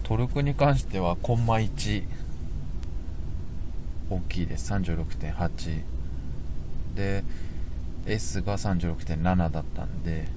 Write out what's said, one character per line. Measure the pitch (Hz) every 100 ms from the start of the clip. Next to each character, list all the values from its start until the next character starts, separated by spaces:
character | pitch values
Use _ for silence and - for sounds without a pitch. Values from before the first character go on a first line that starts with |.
ト | - 110
ル | 123
ク | -
に | 143 143
関 | 143 135
し | -
て | 95
は | 90 87
コ | - 117
ン | 113
マ | 113
一 | 110 - - 104 90 - - - - - - - - - - - - - - - - - - - -
大 | 95 87
き | -
い | 82
で | 82
す。 | -
三 | 101
十 | 90
六 | 82 80 -
点 | 78
八 | 78 85 - - 80 71 - - - - - - - - - - 101
で、 | 101 101 - - - - - - - - -
S | 107 - 98
が | 90 101
三 | 107 90
十 | 87
六 | 82 82
点 | 80
七 | 87 92 85
だ | 78
っ | 71
た | - -
ん | 90
で | 80 80 76